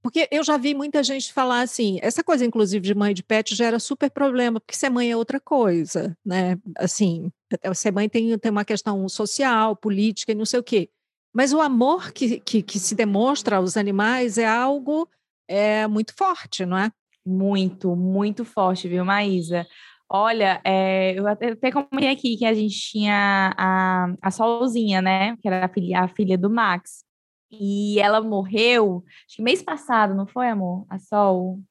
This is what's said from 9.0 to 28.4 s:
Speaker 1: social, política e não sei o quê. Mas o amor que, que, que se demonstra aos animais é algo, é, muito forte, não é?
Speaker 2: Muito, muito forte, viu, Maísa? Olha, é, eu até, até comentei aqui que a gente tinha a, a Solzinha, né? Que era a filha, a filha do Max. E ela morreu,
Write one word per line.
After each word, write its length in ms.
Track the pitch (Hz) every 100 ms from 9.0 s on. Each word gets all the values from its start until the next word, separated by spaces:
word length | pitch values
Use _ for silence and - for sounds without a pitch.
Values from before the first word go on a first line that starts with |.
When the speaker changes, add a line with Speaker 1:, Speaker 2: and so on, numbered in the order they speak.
| 190
Speaker 1:
social, 680 | - 208 - 269 226 220 208
política 560 | 220 196 214 202 -
e 40 | 214
não 100 | 220
sei 140 | 247
o 40 |
quê. 260 | 240 220 170 _ _ _ _
Mas 220 | 226 269
o 80 | 302
amor 500 | 302 247 254 349 -
que, 280 | - 247 240
que, 240 | - 220
que 160 | 202 208
se 160 | - 214
demonstra 600 | 214 196 247 285 - 202
aos 200 | 185 220
animais 600 | 202 196 214 254 247 208
é 80 | 226
algo, 600 | 233 262 285 262 302 339 _ _ _ -
é, 380 | 196 214 214 214
muito 280 | 214 220 -
forte, 480 | 381 349 - - 180
não 120 | 185
é? 140 | 214 _ _ _
Speaker 2:
Muito, 720 | 185 185 196 202 185 185 185 175
muito 480 | 185 190 208 208
forte, 440 | 226 - 185 185 180
viu, 180 | 180 180
Maísa? 640 | 202 202 185 165 175 170 - - _ _
Olha, 500 | 190 220 226 196 180 190
é, 480 | 190 190 190 190 185
eu 100 | 202
até, 240 | 208 240
até 200 | 226 262
comentei 380 | 285 277 269 294
aqui 280 | 277 247 226
que 80 | 226
a 80 | 214
gente 200 | 214 196
tinha 760 | - 214 208 202 202 196 190 -
a, 520 | 185 185 185 185 180 180
a 120 | 190
Solzinha, 680 | 190 226 233 254 233 220 190
né? 380 | 190 190 202 233
Que 100 | 208
era 180 | 185 185
a 40 |
filha, 300 | 196 175 180
a 60 | 180
filha 300 | - 196 185
do 100 | 196
Max. 560 | 233 214 180 - - _ _ _ _ _
E 460 | 214 202 202 208 208
ela 220 | 202 220
morreu, 840 | 220 202